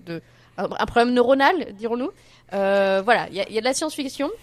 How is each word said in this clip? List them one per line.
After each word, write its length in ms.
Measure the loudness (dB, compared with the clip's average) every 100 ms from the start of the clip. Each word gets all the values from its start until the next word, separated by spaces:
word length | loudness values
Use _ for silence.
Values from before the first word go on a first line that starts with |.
| -10
de, 160 | -12 -12 _ _ -8
un, 80 |
un 220 | -6 -4 0
problème 260 | 2 4
neuronal, 640 | 4 4 4 4 2 -4
dirons-nous. 360 | -8 -6 -6 -6 -10 _ _ -8
Euh, 480 | -2 2 2 2 2
voilà, 240 | 2 2 0
il 80 | -6
y 40 |
a, 60 | -6
il 40 |
y 40 | -2
a 20 |
de 60 | -2
la 80 |
science-fiction, 560 | -2 -4 -6 -8 -4 -6 -4